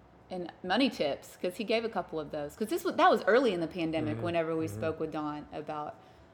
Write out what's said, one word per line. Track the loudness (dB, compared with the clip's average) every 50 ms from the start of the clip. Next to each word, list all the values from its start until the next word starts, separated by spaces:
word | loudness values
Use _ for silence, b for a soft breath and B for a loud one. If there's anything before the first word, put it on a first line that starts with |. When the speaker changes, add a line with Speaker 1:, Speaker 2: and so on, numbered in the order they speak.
| -20 -20 -20 -20 -14 -10
Speaker 1:
and | -8 -8 -8 -8 -10 -8 -4
money | 0 2 4 4 4
tips, | 2 2 0 0 0 -2 -6 -12 -10 -6
'cause | -4 -4 -4
he | -4 -2
gave | 0 0 0 0
a | 0
couple | -4 -4 -6 -4 -4 -6
of | -6 -6
those. | -6 -6 -6 -6 -6
'Cause | -4 -4 -2
this | -2 -2 -2
wa-, | 0 2
that | 6 6 6
was | 6 6 6
early | 6 6 6 6 4 2
in | 2
the | -2
pandemic | -2 -2 -2 -2 0 0 0 0 -2 -2
Speaker 2:
Mm-hmm. | -2 -2
Speaker 1:
whenever | 0 0 0 0 0 0
we | -2 -2
Speaker 2:
Mm-hmm. | -4 -4 -4
Speaker 1:
spoke | -2 -2 -2 -2
with | -4 -4 -4
Don | -4 -4 -4 -6 -8 -10 -10 -10
about | -10 -8 -8 -6 -6 -6 -8 -10 -12 B B B B B B